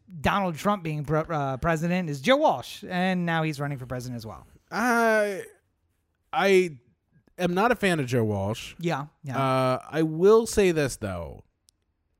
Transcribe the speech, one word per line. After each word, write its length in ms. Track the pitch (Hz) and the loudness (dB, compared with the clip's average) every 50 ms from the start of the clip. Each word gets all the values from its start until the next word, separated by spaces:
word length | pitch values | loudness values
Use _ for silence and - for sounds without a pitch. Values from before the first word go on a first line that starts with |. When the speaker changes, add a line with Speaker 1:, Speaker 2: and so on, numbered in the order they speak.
| _ - 185 151 | _ -20 -10 -4
Speaker 1:
Donald 360 | 127 175 175 202 190 180 160 | -2 0 0 0 0 -2 -4
Trump 280 | 135 - 208 208 190 165 | -2 -2 -2 -2 -2 -4
being 200 | 160 151 151 143 | -6 -6 -6 -4
pre-, 180 | 123 156 156 160 | -2 -2 -2 -2
uh, 300 | - 165 147 139 135 135 | -2 -4 -4 -2 -4 -4
president 520 | 123 - 170 165 156 165 170 180 185 180 156 | -2 -2 -2 0 0 0 -2 -2 -2 -2 -4
is 120 | 143 135 | -6 -2
Joe 140 | 131 240 262 | 2 2 4
Walsh. 460 | 294 311 277 - 123 - - - - 208 | 4 4 2 2 0 -4 -12 -14 -14 -12
And 380 | - 185 180 185 190 185 180 175 | -6 -4 -2 0 0 0 0 -2
now 160 | 170 165 160 | -2 0 0
he's 180 | 160 160 147 135 | -2 -2 -4 -4
running 200 | 147 143 143 123 | -6 -6 -8 -8
for 80 | 131 | -8
president 300 | 117 127 127 120 127 123 | -8 -8 -8 -8 -8 -10
as 100 | 117 107 | -10 -12
well. 180 | 107 90 64 58 - - - _ - | -12 -14 -16 -18 -20 -20 -20 _ -8
Speaker 2:
I, 720 | 160 196 233 247 233 233 233 226 220 214 208 208 196 170 113 - - _ _ _ _ _ _ _ _ _ _ _ _ _ _ _ | -4 -2 0 2 2 4 4 4 4 2 2 0 -2 -6 -10 -14 -18 _ _ _ _ _ _ _ _ _ _ _ _ _ _ _
I 460 | - 160 185 196 196 185 185 170 143 120 _ _ _ _ _ _ _ 160 _ _ _ - | -2 0 4 6 6 6 4 2 -2 -12 _ _ _ _ _ _ _ _ _ _ _ -2
am 160 | 180 175 175 | -2 0 2
not 160 | 185 214 247 | 2 4 2
a 40 | 233 | 2
fan 240 | - 202 185 170 156 | 2 2 0 2 0
of 60 | 131 | 0
Joe 180 | 120 127 120 110 | 0 0 2 2
Walsh. 520 | 107 104 98 98 101 113 - - - - - | 2 0 -2 -2 -4 -4 -6 -8 -14 -12 -6
Speaker 1:
Yeah, 280 | 170 170 156 135 143 151 _ _ - | -4 -4 -4 -4 -6 -10 _ _ -12
yeah. 140 | 139 120 135 | -6 -4 -2
Speaker 2:
Uh, 380 | 135 131 131 131 131 127 127 - - - | 0 0 2 2 2 0 0 -2 -4 -4
I 140 | - 160 160 | -2 0 0
will 420 | 160 156 160 180 202 220 226 233 | 0 2 4 6 8 8 6 6
say 260 | - - 214 202 180 | 2 2 2 2 4
this, 240 | 165 156 143 120 - | 2 2 0 -2 -4
though. 460 | - 113 98 92 87 82 67 58 - - _ _ _ _ _ _ _ _ _ _ _ _ _ _ | -6 -6 -6 -6 -6 -8 -10 -14 -16 -20 _ _ _ _ _ _ _ _ _ _ _ _ _ _